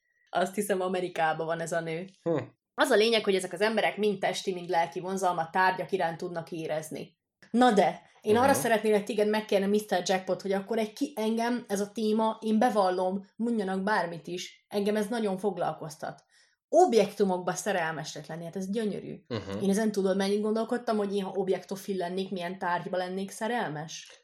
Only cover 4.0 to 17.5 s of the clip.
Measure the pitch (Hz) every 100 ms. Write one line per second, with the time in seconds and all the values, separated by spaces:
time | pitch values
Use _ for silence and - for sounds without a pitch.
4 | 208 196 175 185 - 180 175 175 170 185
5 | 175 190 185 170 165 190 185 185 170 185
6 | 170 165 180 170 160 170 160 156 151 -
7 | - _ _ _ - 226 247 202 165 170
8 | - _ 214 226 269 269 240 226 220 214
9 | 202 214 208 214 214 202 196 208 208 185
10 | 180 185 185 185 196 196 196 226 214 -
11 | 285 - 220 226 233 240 233 196 202 -
12 | 214 214 220 214 220 214 214 208 185 180
13 | 185 196 - _ 226 233 190 190 196 214
14 | 170 170 - 180 - - _ 208 202 214
15 | 202 240 214 190 208 175 151 156 156 -
16 | - - _ _ _ _ _ 302 359 226
17 | 196 - 196 180 180